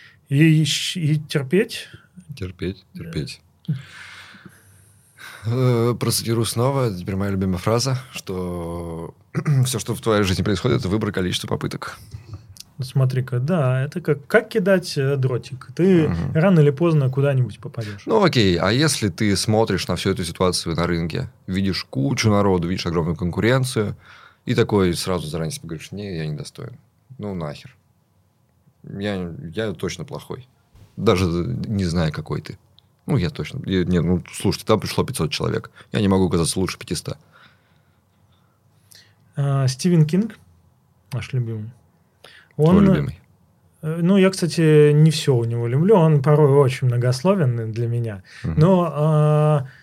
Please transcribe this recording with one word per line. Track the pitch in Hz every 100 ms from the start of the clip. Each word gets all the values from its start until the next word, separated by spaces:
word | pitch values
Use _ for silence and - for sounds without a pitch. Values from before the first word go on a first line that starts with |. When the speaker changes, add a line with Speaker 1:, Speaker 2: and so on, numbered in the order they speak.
| - _ -
Speaker 1:
И | 139 160 156 151
щ-, | - - 185
и | 151 151
терпеть. | 156 151 131 180 233 - - - _ - - -
Speaker 2:
Терпеть, | 92 - 87 - _
Speaker 1:
Да. | 180
Speaker 2:
терпеть. | 165 160 135 - _ _ - 131 - - - - - - - - _ _ _ _ _ _ - - 107
Э, | 123 127 120 117 110
процитирую | 117 - 110 117 110
снова, | 120 123 139 120
теперь | 90 90 95
моя | 101
любимая | 95 95 90
фраза, | - 117 131 127 -
что | - - 92 90 87 85 85 85 82 82 - _
<clears throat> | - 156 135 123
всё, | 110
что | - 104
в |
твоей | 113 104
жизни | 95 92
происходит, | 98 95 - 71
это | 87
выбор | 107 104
количества | 92 90 - -
попыток. | - - - - - - - - - - - - -
Speaker 1:
Ну, |
смотри-ка, | 127 135 131 127 127 123
да, | 139 180 131 131 143
это | 180
как, | 170 139 -
как | 220 240
кидать, | 226 190 190 185 147
э, | 135 139
дротик. | 127 123 - - - 139
Ты | 185 180 151
Speaker 2:
Мгм. | 85 -
Speaker 1:
рано | 160 185 170
или | 147
поздно | 135 170 156 131
куда-нибудь | 139 143 131 113 -
попадёшь. | - - 107 101 -
Speaker 2:
Ну, | 220
окей, | 185 131 98 85
а | 92
если | 123 156 - 104
ты | - 107 95
смотришь | - 110 113 92 -
на | 87
всю | 101
эту | 90 82
ситуацию | - 92 85 85 80
на | 85
рынке, | 85 85 87 87 - -
видишь | 92 95 87 -
кучу | 131 139 117 110
народу, | 101 101 92 85
видишь | 92 90
огромную | 85 82 80
конкуренцию, | 87 87 107 131 127 113 104 98 - - - _ -
и | 120
такой | 113 104 92 82
сразу | - 90 76
заранее | 80 80
себе | 73 82
говоришь: | 80 -
"Не, | 95 101 82
я | 78
недостоин. | 76 76 - - - _ _ _ 127
Ну, | 104
нахер. | 92 73 69 - _ _ _ _ _ _ _ _ _ _ _
Я, | - 98 104 95 87 76 82
я | 95 110
точно | 80 92 - 78
плохой. | 76 - - - _ _ _ - -
Даже | 101 92 92
не | 85 85 82 - 101 90
знаю, | 87 80
какой | 73 - 78
ты. | - - _ _ _ _ -
Ну, | 139
я | 87
точно, | - 76 - -
я, | 95 85
не, | 90
ну, | 80 90 -
слушайте, | - 101 - -
там | 107
пришло | - -
пятьсот | - 127 78
человек. | - 85 - - - -
Я | 120
не | 98
могу | 95 90
оказаться | 87 78 92
лучше | 87 -
пятиста". | - 80 - - _ _ _ _ _ _ _ _ _ _ _ _ _ _ _ _ _ - _ _ _ -
Speaker 1:
А, | 139 139 131
Стивен | 131 180 175 151
Кинг, | 180 226 - _ _ _ _ _ _ _
наш | 117 -
любимый. | 131 113 110 107 - _ _ _ _ - - _ -
Speaker 2:
Твой | 156
Speaker 1:
Он, | 196 196
Speaker 2:
любимый. | 170 139 - _ _ _ _ _ _
Speaker 1:
э, | 156 170
ну, | 170 196
я, | 190
кстати, | 190 170 170 156 151 147
не | 147 156
всё | 156 - 123
у | 113
него | 117 117
люблю. | 131 185 208
Он | 160 147
порой | 151 151 147
очень | 139 131 - 127
многословен | 120 123 127 185 202 135 117 110
для | 110 113
меня. | 120 113 98 - -
Speaker 2:
Мгм. | 85 82
Speaker 1:
Но, | 170 185 170
а, | 143 151 151 151 151 151 151 131 -